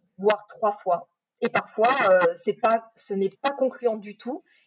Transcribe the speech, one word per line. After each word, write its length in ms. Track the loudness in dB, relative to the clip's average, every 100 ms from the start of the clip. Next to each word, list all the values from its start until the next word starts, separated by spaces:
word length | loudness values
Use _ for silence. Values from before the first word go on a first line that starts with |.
| _ -2
voire 300 | 0 0 -2
trois 240 | -4 -4
fois. 380 | -2 -2 -4 -4 _ _ -6
Et 80 | -4
parfois, 400 | -4 -4 0 0 2 4
euh, 240 | 4 4 0
c'est 180 | -6
pas, 380 | -2 0 0 -4 -18
ce 180 | -8
n'est 160 | -2 -2 -2
pas 100 | -6
concluant 460 | -2 -4 -2 -4 -4
du 200 | -10 -14
tout. 260 | -12 -12 _ _